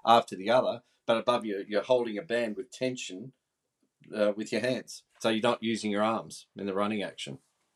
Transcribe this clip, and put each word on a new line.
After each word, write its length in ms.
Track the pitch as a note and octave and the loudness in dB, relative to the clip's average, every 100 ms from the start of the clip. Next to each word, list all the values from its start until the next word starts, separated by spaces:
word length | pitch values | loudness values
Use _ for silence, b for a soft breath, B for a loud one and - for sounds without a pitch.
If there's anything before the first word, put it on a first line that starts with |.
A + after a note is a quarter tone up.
| A2 | 6
after 280 | A#2 - F#2 | 6 6 -2
the 120 | F#2+ | 2
other, 320 | B2+ G#2 A#2 - _ - | 2 2 -2 -8 _ 0
but 120 | A2+ | 2
above 280 | G#2+ A#2+ A2 | 2 0 0
you, 200 | G2 G2 | -6 -2
you're 160 | G#2 | -2
holding 340 | A2 B2+ A#2 G#2 | 2 2 2 -4
a 40 | |
band 340 | E2+ A#2 A#2 G2 | -2 -2 -2 -4
with 160 | F#2+ | -10
tension, 640 | - C3 B2+ - F#2 B2+ - _ _ _ _ _ _ - G#2+ | -4 -4 -4 -8 -12 -14 -18 _ _ _ _ _ _ -12 0
uh, 160 | G#2 | 0
with 200 | G#2 G#2+ | 0 -2
your 80 | A2+ | -2
hands. 420 | B2 A#2+ - - - _ | 0 -2 -4 -16 -20 _
So 80 | A2+ | 0
you're 140 | A2 | 2
not 200 | A#2+ A#2+ | 2 2
using 300 | A2 G#2+ G#2+ | 0 -2 0
your 120 | G#2 | 2
arms 440 | G#2+ A2+ D#2+ - - - | 2 0 -4 -14 -18 -8
in 100 | G2 | -4
the 60 | |
running 300 | F#2+ G#2 G#2+ | -2 -2 -2
action. 360 | F#2 - - C2+ _ _ _ | -6 -8 -12 -12 _ _ _